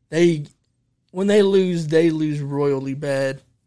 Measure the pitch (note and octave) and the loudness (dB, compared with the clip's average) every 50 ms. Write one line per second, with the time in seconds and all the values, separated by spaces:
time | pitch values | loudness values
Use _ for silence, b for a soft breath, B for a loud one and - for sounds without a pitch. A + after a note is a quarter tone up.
0 | _ _ D3+ D#3+ F3 E3+ E3 D3 D3 - _ _ _ _ _ _ _ _ _ _ | _ _ 0 2 2 2 2 0 -6 -12 _ _ _ _ _ _ _ _ _ _
1 | _ _ - F#3 G3 G3+ G3+ G#3+ G3+ G3 G3 F#3+ F#3 F3+ F3 E3+ D#3+ D3 D#3 D#3+ | _ _ -8 -4 0 2 4 4 4 4 4 2 2 2 0 -2 -2 0 2 2
2 | E3+ E3 D#3 D#3 D#3 D3+ D3 D3 C#3+ C#3 C#3+ C#3+ D3 C#3+ C#3 C3+ C3+ C3+ C3+ C#3+ | 2 2 0 0 -2 -4 -4 -4 -6 -6 -4 -2 -2 0 -2 -2 -4 -6 -8 -6
3 | D3 C#3+ C#3 C3+ C3+ C3+ C3+ C3+ _ _ _ _ _ | -4 -4 -2 -2 -2 -4 -4 -8 _ _ _ _ _